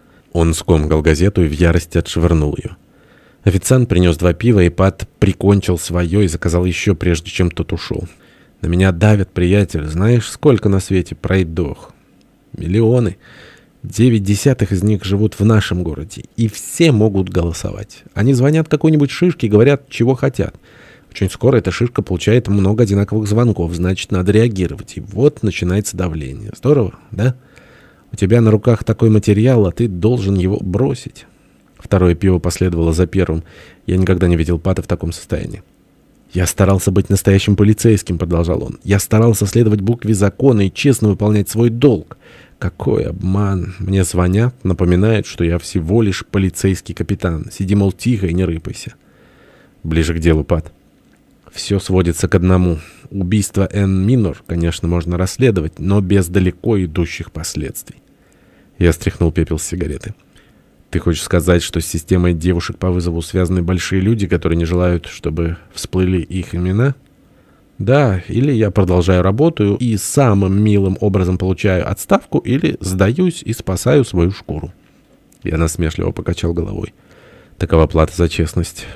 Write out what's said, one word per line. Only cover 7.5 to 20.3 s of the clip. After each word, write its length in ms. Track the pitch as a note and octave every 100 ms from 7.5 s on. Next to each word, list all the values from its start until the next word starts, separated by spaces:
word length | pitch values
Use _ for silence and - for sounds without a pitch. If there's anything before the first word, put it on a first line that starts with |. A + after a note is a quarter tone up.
тот 220 | E2 D#2+
ушёл. 340 | E2+ - - F2 - _ _ _ _
«На 60 | D#2+
меня 240 | F2 F#2+
давят, 380 | E2+ G#2 G#2 F#2
приятель. 560 | - F2+ G2+ F#2+ D#2+ D2+
Знаешь, 420 | D#2+ G#2 A#2+ -
сколько 400 | - D3+ A#2 G#2
на 120 | G2
свете 340 | - F#2+ E2+
пройдох? 800 | - - F#2+ E2+ E2 D#2+ - - _ _ _ _ _ _ -
Миллионы. 600 | D#2+ G2+ A2+ B2 A2 F#2+ - - - - _ _
Девять 400 | F#2+ G#2 B2 A2+
десятых 480 | G2 G2+ C#3+ B2+ G2
из 100 | F#2+
них 240 | G#2 G#2 G2
живут 340 | G2+ G#2+ -
в 60 | G#2
нашем 380 | A2 - F2+
городе, 400 | E2+ C#2+ D#2 - - -
и 100 | A2+
все 440 | - - - E3
могут 380 | A2+ G#2+ G2 F#2
голосовать. 720 | F#2+ E2+ E2 - G1+ - - - -
Они 180 | A2+
звонят 340 | C3 C3+ D#3+ D#3
какой-нибудь 440 | D#3 D#3 D#3 C#3+
шишке 340 | - F3+ - G#2+
и 40 |
говорят, 400 | G#2 B2+ C#3 -
чего 260 | - A#2+ C3
хотят. 400 | C3+